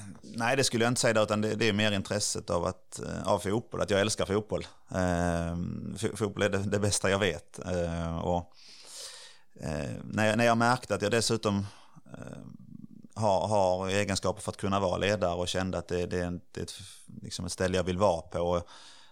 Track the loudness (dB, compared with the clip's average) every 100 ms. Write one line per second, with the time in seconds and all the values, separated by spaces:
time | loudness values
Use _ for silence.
0 | -14 -16 -12 -2 2 4 2 4 2 4
1 | 4 4 4 2 0 2 2 4 2 2
2 | 0 -2 -2 -2 -2 0 0 -4 -10 -10
3 | -6 -4 0 0 0 -2 -4 -4 2 2
4 | 2 0 2 0 0 -4 -6 -14 -6 0
5 | 2 2 2 0 -2 -4 -4 -6 -8 -6
6 | -6 -2 -2 0 0 2 0 0 2 2
7 | 2 2 2 0 -8 -10 -4 -2 -2 -2
8 | -4 -2 0 -2 -4 -14 -20 -20 -18 -16
9 | -16 -16 -20 -20 -20 -10 -6 -4 -4 -8
10 | -4 0 2 4 4 6 4 2 0 0
11 | 2 2 2 2 2 0 -2 -10 -20 -20
12 | -16 -14 -14 -14 -16 -20 -18 -18 -18 -20
13 | -14 -2 2 2 4 4 4 2 0 0
14 | 0 0 0 -2 -6 -4 0 2 2 2
15 | 2 2 0 0 -2 -2 -2 -4 -2 -2
16 | -2 -2 -2 -6 -10 -10 -10 -10 -16 -18
17 | -18 -14 -12 -8 -6 -2 0 2 0 2
18 | 2 2 -2 -2 0 0 -2 -12 -20 -20
19 | -20